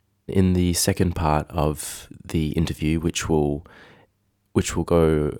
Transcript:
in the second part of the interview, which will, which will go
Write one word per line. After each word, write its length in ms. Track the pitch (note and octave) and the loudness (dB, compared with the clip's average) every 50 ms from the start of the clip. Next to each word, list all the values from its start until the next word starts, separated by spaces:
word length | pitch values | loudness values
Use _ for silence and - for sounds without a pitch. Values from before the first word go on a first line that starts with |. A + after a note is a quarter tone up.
| _ _ _ _ _ - | _ _ _ _ _ -2
in 260 | - F#2+ F#2+ F#2 F#2 | 0 2 4 4 4
the 200 | F2+ F2+ F2+ E2+ | 2 2 2 0
second 420 | - - - F#2+ - F2+ F2+ F2 | 0 0 0 0 0 0 0 0
part 340 | - E2 D2+ D2+ D2+ D2 - | 0 0 2 2 0 0 -2
of 600 | - E2 D2 D2+ D2+ D2+ - - - - - - - - - | -2 0 0 0 0 -2 -6 -12 -14 -14 -16 -18 -20 -20 -10
the 240 | - - E2 D#2 D2+ | -4 -2 -2 -2 0
interview, 500 | - - E2 D#2 - - D#2 D2+ D#2+ E2 | 0 0 -2 -2 -2 -2 -2 0 0 0
which 300 | D#2 E2+ - - - - | 0 -2 -4 -4 -2 0
will, 360 | E2 D#2 D2 D2 C#2+ D2 - - - - - - - - _ _ _ _ _ _ _ _ _ _ | 2 2 2 2 0 -4 -6 -12 -20 -20 -20 -20 -20 -20 _ _ _ _ _ _ _ _ _ _
which 240 | - - F2+ - - | -2 -2 -2 -2 -2
will 80 | F2 E2 | -4 -2
go 540 | - E2+ E2+ E2 D#2+ D#2+ D2+ D2+ D2 - | 2 2 4 4 4 4 2 0 -2 -4